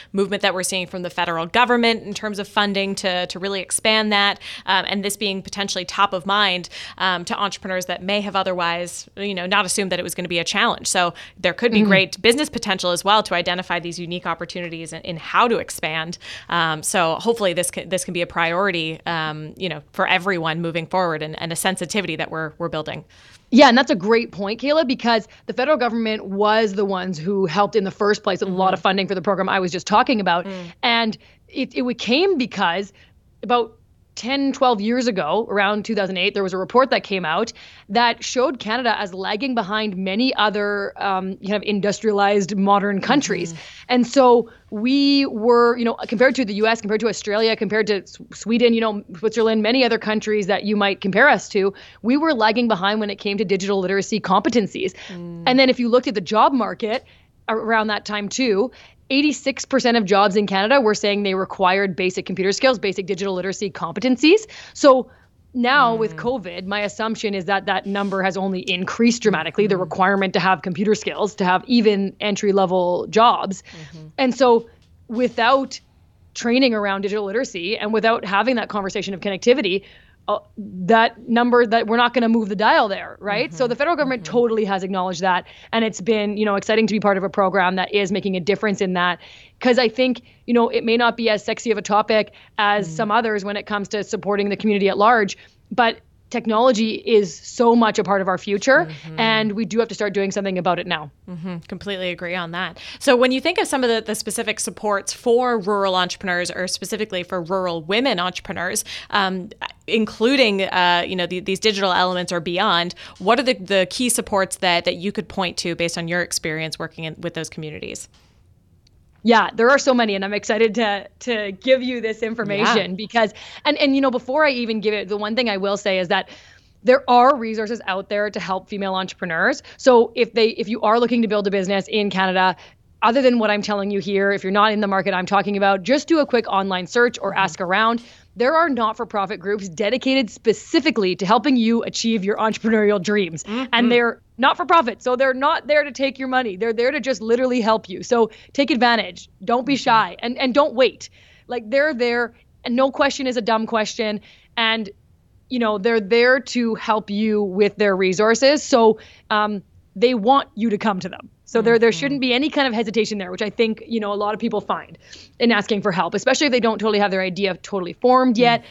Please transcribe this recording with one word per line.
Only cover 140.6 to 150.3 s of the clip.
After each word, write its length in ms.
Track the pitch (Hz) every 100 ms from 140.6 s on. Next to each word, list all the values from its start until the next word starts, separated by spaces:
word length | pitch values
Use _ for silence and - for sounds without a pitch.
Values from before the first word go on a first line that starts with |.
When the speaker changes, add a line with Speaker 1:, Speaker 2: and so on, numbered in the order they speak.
| - 330 294 233 190 180
Speaker 2:
to 100 | 190
helping 320 | 233 285 254
you 260 | 220 233
achieve 400 | - - 226 226
your 140 | 196 -
entrepreneurial 640 | 220 - 220 220 208 202
dreams. 420 | 180 208 170 160
Speaker 1:
Mm-hmm. 220 | 196 233 254
Speaker 2:
And 180 | 240 240
they're 300 | 240 233 - _ -
not-for-profit, 640 | 277 330 311 339 233 196
so 140 | 254 247
they're 180 | 269
not 320 | 254 294 330 240
there 180 | 294
to 80 | 285
take 280 | 240 277 269
your 80 | 262
money. 280 | 254 240 185
They're 180 | 233
there 180 | 226 254
to 80 | 294
just 220 | 262 202
literally 400 | 220 240 262 247
help 280 | 220 220 -
you. 140 | 185
So 260 | 175 240 220 - -
take 160 | - 285
advantage. 600 | 254 240 226 185 175 - _
Don't 220 | 185 240 262
be 80 |
Speaker 1:
Mm-hmm. 100 | 277
Speaker 2:
shy, 320 | 247 226 185 -
and, 180 | 240